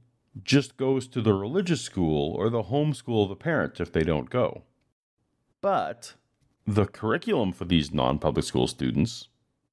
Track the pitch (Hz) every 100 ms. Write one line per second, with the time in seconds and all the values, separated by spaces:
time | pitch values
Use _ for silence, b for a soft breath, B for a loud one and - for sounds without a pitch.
0 | _ _ _ 101 98 139 139 - 131 135
1 | 123 127 110 98 101 170 175 151 - -
2 | 82 76 73 - 107 117 90 139 151 131
3 | - 113 101 98 160 151 82 - 85 82
4 | 80 78 62 - 117 - - _ _ _
5 | _ _ _ _ _ _ 202 175 78 104
6 | - - _ _ _ _ - 104 98 -
7 | 107 143 233 185 98 90 87 87 71 76
8 | 64 73 76 71 76 - 64 - 65 62
9 | 113 - - _ _ _ _